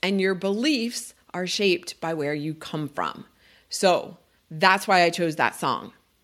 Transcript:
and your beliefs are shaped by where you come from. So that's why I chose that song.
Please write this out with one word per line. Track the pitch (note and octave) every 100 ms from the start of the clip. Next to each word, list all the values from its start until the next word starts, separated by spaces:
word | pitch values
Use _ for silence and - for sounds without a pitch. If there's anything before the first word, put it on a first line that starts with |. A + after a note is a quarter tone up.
and | F#3 G3
your | F#3+
beliefs | F#3 G3 G#3 C#4+ C4+ A#3 - - - _
are | F3+ F3+
shaped | - G3 F3 - -
by | E3
where | D#3 C#3+
you | D3+ D3+
come | D#3 - D#3 C#3+
from. | - E2 - - _ _ _ -
So | - F#3+ E3+ - - _ _ -
that's | D#3 F#3+ G3 G#3
why | F#3
I | E3+
chose | E3+ E3+ D3+
that | A#2+
song. | - C#3+ F#2 - - _ _